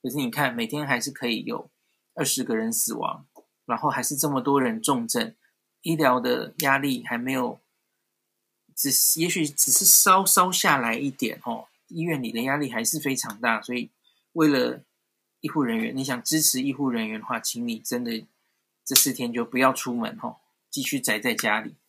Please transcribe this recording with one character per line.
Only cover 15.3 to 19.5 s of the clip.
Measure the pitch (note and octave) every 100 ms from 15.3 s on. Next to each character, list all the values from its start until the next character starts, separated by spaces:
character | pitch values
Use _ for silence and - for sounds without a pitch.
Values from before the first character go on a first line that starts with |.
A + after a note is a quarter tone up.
| _
医 | -
护 | D#3
人 | B2+ A2+
员， | A2+ C3
你 |
想 | C3 B2
支 | - D#3
持 | D3+ B2+
医 | C#3
护 | C3 C#3
人 | A#2 A2
员 | A2
的 | G#2
话， | A#2
请 | - A#2+ A#2+
你 | A2+
真 | - B2
的 | A#2+ A2+ - _ _ _ _ _
这 | -
四 | C3+ -
天 | B2+ A#2+
就 | A#2+
不 | A#2